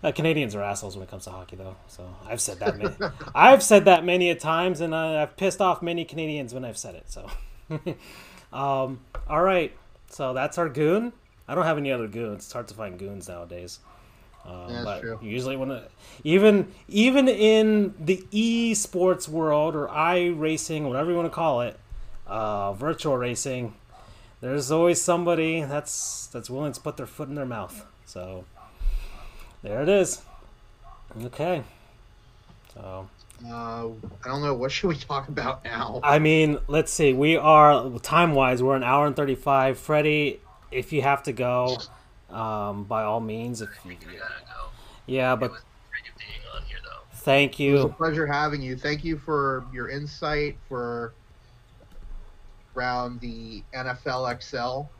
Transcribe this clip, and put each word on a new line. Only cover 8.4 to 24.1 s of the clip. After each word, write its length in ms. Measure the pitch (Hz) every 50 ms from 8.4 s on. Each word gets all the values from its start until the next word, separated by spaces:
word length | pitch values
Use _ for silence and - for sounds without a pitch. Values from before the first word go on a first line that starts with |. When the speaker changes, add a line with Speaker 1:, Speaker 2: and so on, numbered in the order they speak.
| - _
Speaker 1:
um, 480 | - 123 139 139 135 131 131 131 135 120 - - - - - -
all 120 | 156 156
right. 320 | 175 190 190 180 160 - - - - - - - - -
So 240 | - - 147 131 127
that's 240 | 131 135 147 -
our 100 | - 170
goon. 460 | 160 127 139 151 151 175 214 233 240 233 _ _ _ _ _ -
I 80 | - 147
don't 80 | 170 170
have 140 | 165 160
any 120 | 147 143 139
other 200 | 135 123 113 107
goons. 340 | 104 117 120 110 104 - -
It's 80 | -
hard 160 | - 123 117
to 60 | - 101
find 260 | 107 110 101 90 87
goons 300 | 98 98 101 98 90 92
nowadays. 500 | 90 87 87 85 87 87 90 87 - - _ - - - - - - - - - - - -
Um, 200 | - 90 90 87
Speaker 2:
Yeah, 0 |
that's 180 | - 120 120 110
Speaker 1:
but 160 | 104 101 -
Speaker 2:
true. 180 | - 113 113 107
Speaker 1:
usually 340 | 117 107 107 123 127 131 135
when, 160 | 131 131 131
uh, 160 | 135 117 - - - _ - - - - -
even, 480 | 151 165 190 202 214 208 202 - - - - - -
even 400 | - 202 226 254 262 285 269 254
in 640 | 226 196 214 220 220 220 220 214 214 214 202 185 -
the 200 | - 156 147 190 185 - - -
esports 960 | 208 226 233 233 233 233 233 220 - - - - 180 180 185 180 180 - 151
world 440 | 151 160 160 156 147 147 151 165 156
or 140 | 151 143
iRacing, 960 | - - 151 156 170 180 180 175 175 175 156 151 156 160 156 - - 160 151 151
whatever 280 | 139 123 131 151 170
you 40 | 175
wanna 140 | 175 170 165
call 320 | - - 165 160 139 120
it, 180 | 120 117 - - - - - - - - - - -
uh, 460 | - 98 110 110 107 104 101 101 101 98
virtual 420 | 95 131 156 165 - - 156 135
racing, 580 | 123 123 123 120 113 - 143 127 127 123 113 107 - - - - - - -